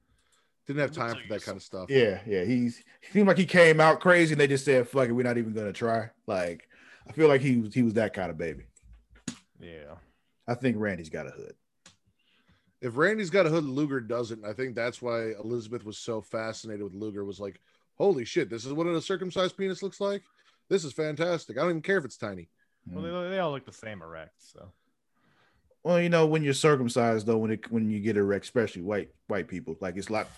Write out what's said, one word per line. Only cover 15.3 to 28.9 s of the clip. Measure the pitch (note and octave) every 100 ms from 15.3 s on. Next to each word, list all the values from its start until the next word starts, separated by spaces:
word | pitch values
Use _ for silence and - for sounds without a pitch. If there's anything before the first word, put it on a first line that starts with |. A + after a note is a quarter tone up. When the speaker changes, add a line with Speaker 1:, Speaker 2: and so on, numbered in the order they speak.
| G#2
Speaker 1:
Elizabeth | G#2+ A#2+ G#2+ A#2 G2
was | G2+
so | - A2
fascinated | G#2 A2+ A2+ G#2+ A2+ G#2+
with | G2+
Luger, | F#2 A2 G2+
was | G2+ F#2+
like, | G2+ F#2 _ _ _ _
"Holy | F#3 D#3 A#2
shit, | - C3
this | A2+ A#2+
is |
what | D3 E3+
a | E3
circumcised | - F#3 F#3 E3+ F#3 -
penis | G3 F#3
looks | G3 -
like? | G3+ G3+ - _ _ _ _
This | F#3+
is | D#3
fantastic. | A#2+ D#3 D3 E3+ E3+ - A2+
I |
don't | E3+
even | E3
care | D3+ F#3+
if |
it's | C3+ -
tiny." | A2+ F#2+ E2 _ _ _ -
Speaker 2:
Well, | F#2 D#3+
Speaker 3:
Mm. | F3
Speaker 2:
they, | F3 F#3+
they |
all | F3
look | C#3 B2
the |
same | G#2 A2 G#2
erect, | E2 E2 D#2+ _
so. | _ - F#2+ _ _ _ _ _ _ _ _ _ _ _
Speaker 3:
Well, | - F3
you | F3
know, | E3+ D#3+
when | D#3+
you're | D3
circumcised, | C#3 D#3+ D3 B2 B2+ A#2 A2+ G#2+
though, | A2+
when | A2
it, | A2 -
when | A2+ A2
you | G#2+
get | G2+ G#2
erect, | G2+ G2 -
especially | B2 A2 F#2+
white, | F2